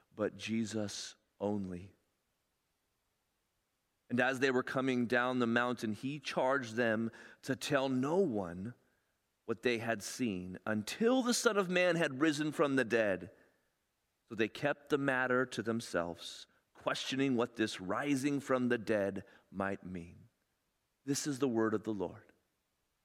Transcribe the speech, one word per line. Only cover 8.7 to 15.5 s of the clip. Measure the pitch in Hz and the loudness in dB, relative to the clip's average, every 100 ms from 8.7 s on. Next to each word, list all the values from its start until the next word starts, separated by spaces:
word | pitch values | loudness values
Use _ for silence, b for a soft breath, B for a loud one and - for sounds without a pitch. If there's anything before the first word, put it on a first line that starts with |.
| - _ _ _ _ _ _ - | -12 _ _ _ _ _ _ -6
what | 110 | 0
they | 127 117 | 0 0
had | 117 110 | 0 -4
seen | - - 120 90 92 90 | -4 -4 -2 -2 -6 -8
until | 110 107 104 - 226 262 | -2 -2 -2 0 4 4
the | 240 | 2
Son | - 233 202 | 2 2 2
of | 180 | 2
Man | 180 180 165 | 4 4 4
had | 151 131 | 0 2
risen | 160 147 151 | 2 2 -2
from | 139 147 135 | 2 2 4
the | |
dead. | 117 117 104 90 87 - b b b b _ _ _ _ - | 2 2 2 0 -4 -18 b b b b _ _ _ _ -14
So | 110 | -2
they | 107 | -2
kept | - 147 147 - | 0 -2 -2 -2
the | 143 | 0
matter | 139 127 127 123 | 2 0 2 2
to | 127 | 2